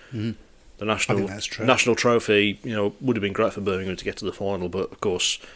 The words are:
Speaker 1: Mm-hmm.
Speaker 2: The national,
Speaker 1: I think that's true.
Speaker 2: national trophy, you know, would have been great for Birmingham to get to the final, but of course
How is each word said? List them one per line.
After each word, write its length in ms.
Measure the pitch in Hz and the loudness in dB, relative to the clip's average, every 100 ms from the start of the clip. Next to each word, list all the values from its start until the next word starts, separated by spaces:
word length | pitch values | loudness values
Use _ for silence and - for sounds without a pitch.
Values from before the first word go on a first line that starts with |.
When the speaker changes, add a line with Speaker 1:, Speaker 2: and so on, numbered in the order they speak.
| - | -12
Speaker 1:
Mm-hmm. 180 | 117 110 107 - - - - | -6 -6 -6 -14 -20 -20 -6
Speaker 2:
The 80 | 104 | -2
national, 320 | 104 - 101 | 0 0 0
Speaker 1:
I 20 | |
think 80 | 98 | -2
that's 140 | 101 - | -4 -8
true. 200 | - 120 | -2 2
Speaker 2:
national 300 | 127 123 110 | 4 4 4
trophy, 640 | 123 117 - 104 104 98 | 4 2 4 4 4 0
you 120 | 131 107 | -4 0
know, 180 | 101 - | -2 0
would 140 | 131 117 | 0 0
have 60 | |
been 120 | 101 | 0
great 200 | 98 110 | 0 0
for 80 | 104 | 0
Birmingham 340 | 98 95 95 90 | -2 -2 -2 -4
to 100 | 101 | -6
get 100 | - | -6
to 80 | 98 | -6
the 60 | |
final, 360 | - 98 98 90 | -4 -4 -2 -4
but 220 | 92 - | -4 -4
of 100 | - | -2
course 380 | 107 90 - - - | -2 0 0 -2 -8